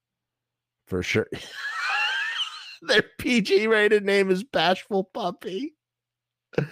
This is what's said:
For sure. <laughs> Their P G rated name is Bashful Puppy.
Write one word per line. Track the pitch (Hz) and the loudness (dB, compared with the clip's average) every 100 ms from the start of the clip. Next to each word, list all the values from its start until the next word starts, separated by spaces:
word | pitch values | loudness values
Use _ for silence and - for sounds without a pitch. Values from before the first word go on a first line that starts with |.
| _ _ _ _ _ _ _ _ _ | _ _ _ _ _ _ _ _ _
For | 90 | -6
sure. | 90 113 - - - - - - - 831 1077 | -2 -2 -2 -6 -12 -12 -10 -6 -4 -2 -2
<laughs> | 1077 - - - - - - | -4 -4 -6 -8 -10 -18 -10
Their | 165 - - - | 0 0 0 -4
P | 285 240 | 0 0
G | 208 392 220 | 4 2 4
rated | 220 208 214 | 4 4 4
name | 196 202 196 | 4 2 4
is | 185 | 0
Bashful | 226 180 165 185 - 202 | 0 0 2 2 0 -4
Puppy. | 190 254 185 - 226 190 294 - _ _ _ _ _ _ _ - 147 | -2 -4 -6 -6 -8 -8 -8 -12 _ _ _ _ _ _ _ -4 -4